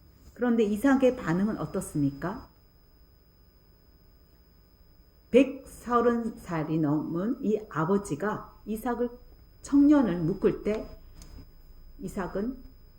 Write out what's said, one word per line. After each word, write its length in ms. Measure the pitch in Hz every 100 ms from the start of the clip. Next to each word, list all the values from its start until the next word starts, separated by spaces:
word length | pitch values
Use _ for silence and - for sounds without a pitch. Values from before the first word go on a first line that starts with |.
| - - - -
그런데 280 | 247 233
이삭의 540 | 208 208 277 262 254 254
반응은 400 | 165 170 214 175
어떻습니까? 880 | 156 190 - 156 139 139 165 254 - _ _ _ _ _ _ _ _ _ _ _ _ _ _ _ _ - _ _ _ _ _ _ - - - _ -
백서른 1080 | 233 269 - - - 220 240 240 233 220 -
살이 400 | - 165 151 160
넘은 640 | 151 302 - 170 208 -
이 160 | 196 214 -
아버지가 880 | 151 160 202 - 147 202 185 - - -
이삭을, 440 | 214 247 233 240 - - - - -
청년을 560 | - 285 285 294 226 175
묶을 440 | 160 - 214 -
때 260 | 208 220 262 - - - - - - - - - - -
이삭은 580 | 190 - 170 190 226 269 - - -